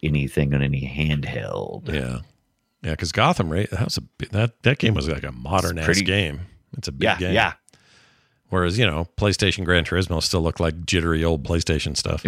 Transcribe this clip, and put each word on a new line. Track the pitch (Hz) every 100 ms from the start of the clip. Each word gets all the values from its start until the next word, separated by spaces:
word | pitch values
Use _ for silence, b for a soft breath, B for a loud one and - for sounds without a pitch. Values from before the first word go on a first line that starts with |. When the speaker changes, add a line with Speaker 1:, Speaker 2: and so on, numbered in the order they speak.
Speaker 1:
anything | 76 73 67 - 73
on | 69
any | 69 69
handheld. | 64 67 78 73 69 67 57 50 50 - -
Speaker 2:
Yeah. | 76 64 62 - _ _ _ _ _
Yeah, | 80 78
'cause | 85
Gotham | - 135 180 85
Ra-, | 82 104
that | 92
was | - -
a |
bi-, | - - -
that, | 101 117 -
that | - 143
game | 110
was | 90 69
like | 71
a | 73
modern | 65 65 95 87 85
ass | 80
Speaker 1:
It's | 90
pretty | 90
Speaker 2:
game. | 98 82 71 92 - - -
It's | -
a |
big | 67
Speaker 1:
Yeah, | 104 87
Speaker 2:
game. | 90
Speaker 1:
yeah. | 104 95 - _ b b b b b b b -
Speaker 2:
Whereas, | 92 87 104
you | 107
know, | 78 85 -
PlayStation | 104 92 98 98 87
Gran | 90
Turismo | 78 87 92 80
still | - 90
looked | 82 -
like | 82 82 82
jittery | 92 82 80
old | 82 80
PlayStation | 67 85 - 78 76 71
stuff. | - 80